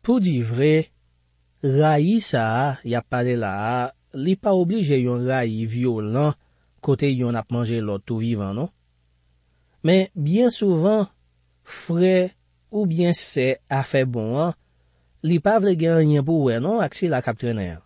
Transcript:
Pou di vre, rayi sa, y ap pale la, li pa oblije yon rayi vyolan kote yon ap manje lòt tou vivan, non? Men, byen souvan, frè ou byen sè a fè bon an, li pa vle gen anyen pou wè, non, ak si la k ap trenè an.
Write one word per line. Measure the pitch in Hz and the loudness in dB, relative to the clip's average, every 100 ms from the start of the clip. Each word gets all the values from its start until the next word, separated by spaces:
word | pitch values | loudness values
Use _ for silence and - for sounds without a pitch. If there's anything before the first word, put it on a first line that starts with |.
| - | 2
Pou | 247 | 2
di | 180 135 113 | 2 0 -2
vre, | 117 147 156 156 _ _ _ _ _ _ _ 139 | 0 2 2 0 _ _ _ _ _ _ _ 0
rayi | 135 151 151 160 226 | 2 4 4 2 0
sa, | - 123 110 117 139 131 117 | 0 -2 0 0 -2 -4 -4
y | |
ap | 117 - | -4 -4
pale | 123 123 123 | -2 0 -2
la, | 104 98 110 123 123 - _ | -2 -4 -4 -4 -6 -10 _
li | 139 151 190 | -6 -2 0
pa | 214 | 2
oblije | 190 170 220 156 135 | 2 2 0 0 2
yon | 123 123 123 | 0 -2 -2
rayi | 131 117 110 113 | -2 -2 -4 -4
vyolan | 120 123 110 107 120 151 - _ _ _ _ - | -2 -2 -2 -2 0 0 -2 _ _ _ _ -2
kote | 135 143 | 0 0
yon | 127 123 117 | 0 -2 -4
ap | 110 | -4
manje | 120 113 117 | -4 -2 -2
lòt | 104 98 - | -4 -6 -6
tou | 113 | -4
vivan, | 117 110 98 | -2 -4 -4
non? | 101 165 _ _ _ _ _ _ _ _ _ _ _ 156 | -6 -8 _ _ _ _ _ _ _ _ _ _ _ 2
Men, | 190 190 | 2 2
byen | 175 147 196 247 | -4 0 2 2
souvan, | - 202 165 180 214 196 _ _ _ _ _ - | 2 0 2 2 0 -2 _ _ _ _ _ -20
frè | - - 170 185 185 185 _ _ _ _ | -18 -4 2 4 2 0 _ _ _ _
ou | 208 196 | -4 -2
byen | 165 175 170 | 2 0 0
sè | - 147 131 131 _ | -2 -2 -2 -2 _
a | 135 131 | -4 0
fè | 139 131 | 0 0
bon | 120 110 131 | -2 -4 -2
an, | 170 - _ _ _ _ _ _ 156 | -2 -4 _ _ _ _ _ _ -2
li | 170 | 2
pa | 196 220 | 2 2
vle | 202 175 | 2 2
gen | 165 165 | 2 4
anyen | 151 147 139 | 4 4 2
pou | 165 135 | 2 2
wè, | 117 | 0
non, | 147 226 165 | 0 -2 -2
ak | - | -2
si | 180 | -2
la | 131 123 | -2 -2
k | |
ap | 113 | -4
trenè | 120 110 92 | -4 -4 -4
an. | 80 | -8